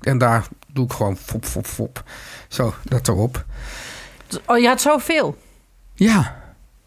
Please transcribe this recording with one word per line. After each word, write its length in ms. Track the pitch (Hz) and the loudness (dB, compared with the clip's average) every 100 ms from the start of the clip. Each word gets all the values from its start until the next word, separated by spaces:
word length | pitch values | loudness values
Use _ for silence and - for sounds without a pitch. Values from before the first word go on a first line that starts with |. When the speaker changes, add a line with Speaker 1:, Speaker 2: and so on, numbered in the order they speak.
Speaker 1:
en 180 | - 131 | 0 2
daar 280 | 120 113 - - - | 4 4 0 -10 -8
doe 120 | 139 | -2
ik 80 | 123 | -2
gewoon 240 | - 104 95 | 0 -2 -2
fop, 280 | - 113 | -6 -8
fop, 220 | - - 95 | -6 -6 -6
fop. 360 | - 110 - - - - - - | -6 -8 -8 -16 -18 -18 -20 -8
Zo, 260 | - 117 - | -2 -2 -4
dat 260 | - 123 123 | -2 0 2
erop. 360 | 92 117 127 - - - - - - - - - - - | 2 0 -2 -10 -12 -12 -12 -14 -16 -18 -20 -12 -8 0
Speaker 2:
Oh, 120 | 240 | 4
je 80 | 240 | 4
had 140 | 254 | 4
zoveel? 560 | 285 302 - 320 170 - - _ _ _ - | 2 2 2 0 0 -4 -16 _ _ _ -18
Speaker 1:
Ja. 420 | - 214 208 - - - - - _ | 2 4 6 2 -4 -20 -20 -20 _